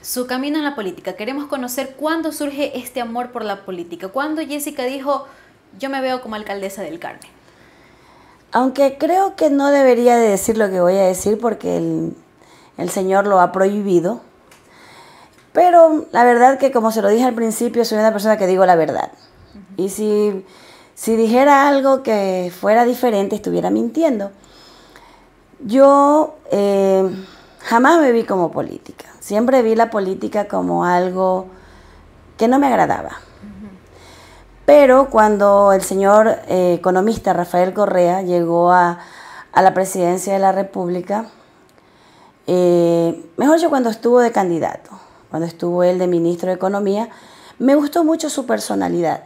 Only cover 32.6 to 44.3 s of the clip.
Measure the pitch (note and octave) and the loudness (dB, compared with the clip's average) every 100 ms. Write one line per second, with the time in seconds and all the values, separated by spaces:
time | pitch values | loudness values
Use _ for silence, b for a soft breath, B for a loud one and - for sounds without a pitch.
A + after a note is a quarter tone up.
32.6 | C#4+ F3 D#3 - - - - - G#3 G3 | 2 0 0 -2 -8 -16 -20 -20 -20 -20
33.6 | G3+ F#3 - B B B B B B - | -20 -20 -20 B B B B B B -6
34.6 | - D4 C#4 B3+ C4+ A3+ G#3+ G#3 G3+ G3+ | 4 6 8 4 4 4 2 4 4 4
35.6 | G3+ F#3+ F#3+ F#3+ G3 G#3+ G#3+ - - F#3 | 4 2 0 -2 4 4 4 0 -2 0
36.6 | F3+ E3+ F#3 F#3 G#3 A3 - E3+ F3 F3+ | 0 0 0 0 0 -2 -2 -2 -2 0
37.6 | F3+ F#3 G3+ F#3 F3 F#3 F3+ F3 E3+ E3+ | 0 0 0 2 2 0 -2 -2 0 2
38.6 | F3 F3+ F3 F3 B B B B B - | 4 4 2 -2 B B B B B 2
39.6 | F#3 F3 F#3+ F#3+ F3 F3+ F#3 G3 F#3+ F#3+ | 4 2 -4 -2 -2 -2 -2 0 0 0
40.6 | F#3+ G3 F3 F3+ F3 G3+ A3+ b b b | -4 -6 -4 -6 -4 -6 -8 b b b
41.6 | b b b b b b b _ - F3+ | b b b b b b b _ -4 0
42.6 | F3+ F3 E3+ E3+ E3+ - - - C4 D#4+ | 2 2 2 2 0 -4 -12 -2 2 2
43.6 | E4 C#4+ A#3 A3 A#3 B3 A#3+ | 2 0 -2 -2 2 2 2